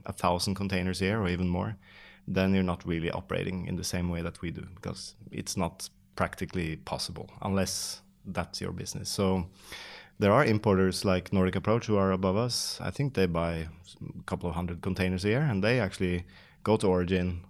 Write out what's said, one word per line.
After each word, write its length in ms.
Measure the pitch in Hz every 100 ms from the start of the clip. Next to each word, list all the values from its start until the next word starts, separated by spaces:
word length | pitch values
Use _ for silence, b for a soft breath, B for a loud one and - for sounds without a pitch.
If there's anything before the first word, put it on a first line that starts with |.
| -
a 60 |
thousand 400 | - 90 87 101
containers 480 | 98 98 95 92 90
a 20 |
year 160 | 95 110
or 80 | 92
even 200 | 90 90
more. 260 | 87 104 107 B B B B -
Then 280 | 95 95
you're 80 | 95
not 200 | 90 85 90
really 240 | 82 85
operating 560 | 87 - 90 92 92 87
in 100 | 90
the 80 |
same 240 | 90 92 87
way 140 | 85
that 180 | 85 -
we 100 | 85
do, 160 | 80 92
because 400 | 90 - - - - -
it's 240 | - -
not 360 | - 82 - - - _
practically 640 | - 92 - 82 92 80 78
possible 520 | - 78 - - - -
unless 580 | 101 95 92 - - - - _
that's 340 | 101 87 87 -
your 100 | 92
business. 380 | 90 95 95 95
So 400 | - 95 92 87 B B B B B B -
there 140 | 104
are 140 | 117 131
importers 580 | 104 107 95 95 87
like 260 | 101 92 -
Nordic 260 | 98 92 92
Approach 280 | 107 117 -
who 80 | 104
are 140 | 95
above 260 | 92 95 98
us. 400 | 123 - - -
I 100 | 92
think 220 | - 139
they 140 | 110 90
buy 260 | 85 85 82 80 80 - - -
a 140 | 87
couple 240 | - 92 87
of 60 |
hundred 260 | 82 90 82
containers 460 | 101 92 92 92 104
a 20 |
year, 140 | 120
and 200 | 156 98
they 160 | 104 127
actually 460 | 95 - 92 87 90 B B B
go 140 | - 107
to 80 | 101
origin, 560 | 90 87 92 90 87 -